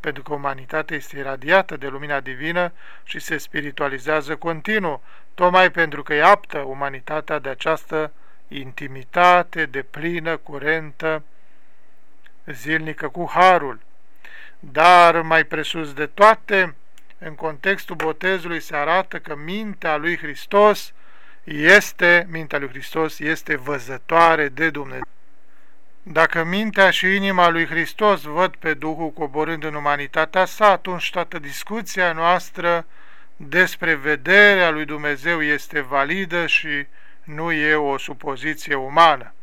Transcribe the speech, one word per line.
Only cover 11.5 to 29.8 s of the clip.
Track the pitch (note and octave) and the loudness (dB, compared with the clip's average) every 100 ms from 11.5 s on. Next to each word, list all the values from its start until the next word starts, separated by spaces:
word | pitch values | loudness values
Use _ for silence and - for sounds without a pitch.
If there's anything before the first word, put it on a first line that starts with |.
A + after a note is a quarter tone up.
| - - - - - - - - - - | -12 -12 -12 -12 -12 -12 -12 -12 -12 -10
zilnică | C3 B2 D#3+ D#3 D3+ D3+ | -8 -2 -2 -2 -6 -6
cu | F3 E3 | -6 -2
Harul. | E3 F#3 F3 C#3+ A2+ - - - - - - - - | 6 6 6 2 -8 -12 -12 -12 -12 -12 -12 -12 -12
Dar, | D3 C3 E3+ F3+ E3+ E3 | -8 4 8 10 10 6
mai | D#3+ D#3+ | 4 2
presus | D#3 D#3 D3+ E3+ D3+ | 2 -2 -4 -4 -6
de | C#3 D3+ | -6 -6
toate, | - G#3 A3 - G3+ F3+ - - - - - | 6 8 8 2 2 2 -4 -12 -12 -12 -10
în | E3 | -10
contextul | D3+ D#3+ D3 F#3+ G3 - E3+ | -6 -6 -4 -2 -2 -4 -4
botezului | D#3+ D#3 F#3 F#3+ E3+ E3 | -4 -2 -2 -2 -4 -6
se | - D#3 | -6 -4
arată | D3 F3 F3+ E3+ | 2 2 0 -8
că | - D3 | -8 -8
mintea | D3+ G3+ G#3+ G3 E3+ D3+ | -6 -6 -6 -4 -2 0
lui | D#3 E3+ | 0 -2
Hristos | D3+ C#3 - G3+ G#3 G3+ - - - - - - | -6 -10 0 6 6 6 -4 -12 -12 -12 -12 -12
este, | - D3 D#3 G3+ - - F3 F3 E3+ | -10 0 8 8 6 0 4 4 2
mintea | E3 D#3 D3 | -8 -4 -4
lui | C#3 | -6
Hristos | B2 C3 D#3+ D#3+ - | -8 -6 -2 -2 -2
este | D3+ D#3 - D3 | -4 -4 -2 -4
văzătoare | B2 C#3+ A#2+ C3 - E3 E3+ D#3+ D3 | -2 -4 -4 -10 0 4 6 4 0
de | C3 D#3+ | 0 -2
Dumnezeu. | D3 C3+ C3 C3+ - - - - - - - - - | -2 -8 -10 -10 -12 -12 -12 -12 -12 -12 -12 -12 -12
Dacă | - D#3 D#3+ E3+ | -4 2 2 2
mintea | E3 F#3+ A3 G3+ F#3+ | 0 0 0 6 6
și | - F#3 | 6 2
inima | G3 G3 F#3 F3 | 2 2 4 4
lui | E3 E3 | 4 0
Hristos | E3 D#3 - G#3+ F#3 | -2 -4 2 4 4
văd | C#3+ D3+ F#3 - | 0 0 0 0
pe | E3 | -4
Duhul | D3+ D#3 D#3+ D#3+ | -2 -4 -4 -6
coborând | - D3+ C#3 D#3 E3 | -6 -6 -2 -4 -4
în | D#3 | -6
umanitatea | D3+ | -4